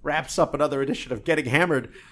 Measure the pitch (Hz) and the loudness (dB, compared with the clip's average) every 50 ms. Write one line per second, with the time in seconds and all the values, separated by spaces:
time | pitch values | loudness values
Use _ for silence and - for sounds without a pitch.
0 | - 151 147 160 151 - - - 160 156 - 139 147 147 139 135 139 135 131 - | -6 -2 -2 -2 -2 -2 0 0 0 2 2 0 0 0 0 -2 -2 -2 -2 -6
1 | - - 127 104 - 170 160 156 139 120 127 151 180 175 156 131 113 - - - | -4 -8 -8 -6 0 0 0 0 0 2 4 4 4 4 2 0 -2 -4 -14 -20
2 | - - | -20 -18